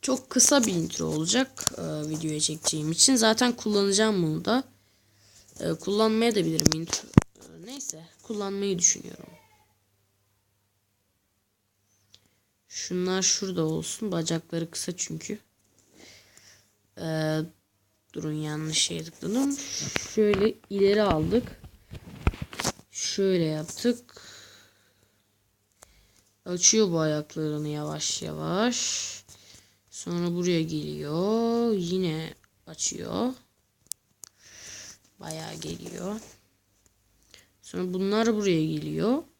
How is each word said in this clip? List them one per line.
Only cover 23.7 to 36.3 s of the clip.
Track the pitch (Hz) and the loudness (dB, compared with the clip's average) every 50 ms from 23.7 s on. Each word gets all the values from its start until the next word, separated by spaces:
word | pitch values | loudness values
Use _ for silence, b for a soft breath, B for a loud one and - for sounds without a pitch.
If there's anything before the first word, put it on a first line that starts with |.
| - - - 240 240 240 - _ - B B B B B B B B B B B B B B B B B B B B B B _ _ _ _ _ _ _ _ _ _ b b b b b b b b b b b _ _ _ | -10 -2 0 0 0 -2 -6 _ -20 B B B B B B B B B B B B B B B B B B B B B B _ _ _ _ _ _ _ _ _ _ b b b b b b b b b b b _ _ _
Açıyor | 185 180 180 175 - - 220 214 190 | -8 -4 4 4 6 6 6 4 4
bu | 170 165 | 4 2
ayaklarını | 156 156 151 151 151 - - - 156 151 151 151 151 151 | 2 2 2 0 -2 -6 -6 -4 -2 -2 -2 -2 -4 -4
yavaş | 151 151 151 151 156 151 151 - - - 165 | -4 -4 -4 -4 -4 -4 -4 -4 -4 -4 -4
yavaş. | 160 151 156 156 160 170 185 220 247 240 240 - - - - - - - - - B B B B B B B B B B B B B - - | -6 -6 -4 -2 -2 0 2 2 2 0 0 -2 -2 -2 -4 -4 -6 -8 -12 -16 B B B B B B B B B B B B B -16 -12
Sonra | - 175 175 175 175 175 170 | -8 -6 -4 -2 -2 -2 -2
buraya | 175 180 180 180 165 160 | 0 0 2 2 2 0
geliyor. | 160 165 151 147 151 151 147 151 147 151 165 180 202 220 226 233 233 233 233 233 233 220 | 0 -4 -4 -4 -4 -6 -6 -6 -4 -2 0 2 2 2 2 2 2 2 2 2 2 2
Yine | 196 175 170 175 190 185 170 156 156 160 - - _ _ _ _ _ _ | 2 0 0 0 0 0 0 0 -2 -4 -8 -10 _ _ _ _ _ _
açıyor. | - 165 - - - - - - - - 180 226 247 262 - - _ _ _ _ _ _ _ _ _ - _ _ _ _ _ - - B B B B B B B B B B B B B B B _ _ _ | -20 -10 -4 -4 -4 -4 -4 -6 -4 -2 -2 -2 -2 -2 -6 -14 _ _ _ _ _ _ _ _ _ -12 _ _ _ _ _ -20 -20 B B B B B B B B B B B B B B B _ _ _
Bayağı | - 160 160 160 160 160 160 | -10 -10 -8 -8 -8 -10 -10
geliyor. | 160 160 156 165 170 170 175 170 175 175 185 208 220 220 - | -10 -8 -10 -10 -10 -10 -12 -12 -10 -8 -8 -8 -8 -10 -16